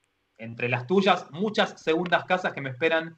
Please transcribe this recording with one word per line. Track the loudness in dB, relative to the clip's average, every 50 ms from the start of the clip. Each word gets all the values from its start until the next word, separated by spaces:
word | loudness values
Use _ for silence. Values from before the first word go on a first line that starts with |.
| _ _ _ _ _ _ _ -14
entre | -14 -12 -6 -4 -2 -2
las | -2 -2 -2
tuyas, | 2 2 4 4 4 4 2 0 -6
muchas | -6 -4 -4 0 0 0 0 0 -2 -4
segundas | -2 0 0 0 0 0 0 0 0
casas | 0 0 0 0 -2 -6
que | -6
me | -8 -8
esperan | -4 -2 0 2 2 2 0 -4 -8